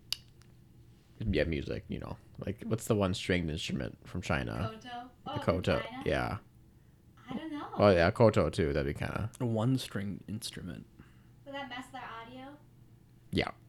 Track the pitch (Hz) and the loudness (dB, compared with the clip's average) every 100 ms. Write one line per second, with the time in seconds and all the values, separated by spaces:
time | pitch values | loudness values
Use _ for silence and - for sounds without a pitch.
0 | - - - - - - - - - - | -10 -10 -10 -20 -20 -20 -20 -20 -20 -20
1 | - - 113 73 78 73 - - - - | -20 -4 2 4 4 2 -2 -6 -6 -6
2 | - - - - - 101 226 110 - 107 | -6 -10 -14 -8 -6 -6 -4 -4 2 2
3 | 95 95 - 90 82 78 - 113 58 - | 2 0 2 2 2 -2 -4 -4 -6 -10
4 | - 90 - 73 58 55 - - - - | -10 -6 0 0 0 -2 -4 -6 -12 -12
5 | - - - - - 180 190 73 - - | -12 -14 -8 -2 0 2 2 2 0 -4
6 | - 69 60 - - - - - - - | 0 0 0 -4 -10 -20 -20 -20 -20 -20
7 | - - - 262 320 294 359 - 208 175 | -20 -20 -10 -8 -6 -10 -6 6 8 8
8 | 95 - 113 104 78 - 76 73 69 - | 6 8 6 6 2 2 2 2 0 -2
9 | - - 104 - 123 110 117 131 - 101 | -4 -4 -4 -2 0 2 2 2 0 -6
10 | 101 82 - 107 - - 90 67 - - | -6 -8 -8 -8 -8 -10 -10 -12 -14 -20
11 | - - - - 285 277 254 254 262 254 | -20 -20 -20 -20 -12 -10 -8 -10 -12 -12
12 | 233 226 226 254 269 294 - - - - | -10 -12 -12 -14 -14 -16 -20 -20 -20 -20
13 | - - - - - - | -20 -20 -4 -2 -2 -6